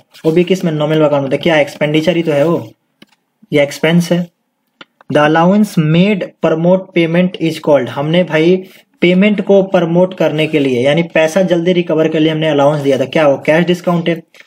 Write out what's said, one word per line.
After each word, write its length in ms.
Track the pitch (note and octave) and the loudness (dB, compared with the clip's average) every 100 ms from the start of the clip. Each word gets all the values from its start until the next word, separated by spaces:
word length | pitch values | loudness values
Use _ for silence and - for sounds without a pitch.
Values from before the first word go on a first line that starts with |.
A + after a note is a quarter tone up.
| _ - | _ -6
वो 80 | D#3+ | -2
भी 120 | E3 | 0
किस 200 | F3 F#3 | 0 -2
में, 80 | F3 | -2
nominal 320 | D3+ D3+ D#3 | -2 -2 0
अकाउंट 260 | D3 C#3+ C3+ | 2 0 -2
में, 80 | C#3 | -2
क्या 180 | E3+ D#3 | 0 0
expenditure 580 | C#3+ - D3+ D#3 D#3+ E3+ | -2 -4 -2 0 0 -2
ही 60 | |
तो 100 | E3 | 0
है 120 | C#3+ D#3 | 0 0
वो, 120 | D3+ A#2 - _ _ - _ _ _ - | -2 -6 -18 _ _ -20 _ _ _ -4
या 100 | C#3+ | -2
expense 500 | C#3 - D#3+ F3 E3+ | 0 -2 0 0 0
है। 80 | F3 F3 _ _ _ _ - - _ - | -2 -4 _ _ _ _ -20 -20 _ -4
The 180 | C#3 D3+ | 0 2
allowance 500 | D#3+ E3+ G#3 G#3 - D3+ | 2 2 2 0 0 0
made 340 | E3 G3 G3 F3+ - | 2 2 0 -6 -4
promote 500 | D#3+ D#3+ E3+ F#3 F#3 F3 | -2 0 0 0 -2 -2
payment 440 | E3 E3+ F3+ - | 0 0 0 -2
is 200 | D#3+ D#3+ | -6 -4
called, 260 | - C#3 A#2+ | 0 0 0
हमने 340 | A#2+ D3+ E3+ E3 | -6 -2 0 0
भाई 360 | D#3 E3 F#3 - - _ _ | 0 2 0 -4 -20 _ _
पेमेंट 380 | F3 F3+ G#3 G#3 | 0 2 2 0
को 220 | F#3+ G3 | 2 2
प्रमोट 500 | F#3+ F3+ E3 F3 F#3 | 2 0 0 2 0
करने 320 | - D#3+ D3 D#3 | 0 -2 -2 -2
के 120 | D#3 | 0
लिए 220 | C3+ B2 | 0 0
यानी 220 | C3+ D#3+ E3+ | 0 0 0
पैसा 280 | E3 D#3+ G3 | 0 0 0
जल्दी 300 | F#3 E3+ E3+ | 0 0 0
recover 360 | F3 E3+ D#3 D#3 | 0 0 0 0
के 100 | D#3+ | 0
लिए 120 | D#3 | 0
हमने 160 | D#3 D#3 | 0 0
allowance 320 | C#3+ C#3+ D3+ | 2 2 0
दिया 160 | C#3 C3 | 0 -2
था, 60 | C3 | 0
क्या 200 | E3 D3 | 0 2
वो 80 | C3+ - | 0 0
cash 180 | D#3 F3 | 2 2
discount 420 | F3 - E3+ E3+ | -2 -2 -2 -2
है। 80 | D#3+ - - | -6 -8 -20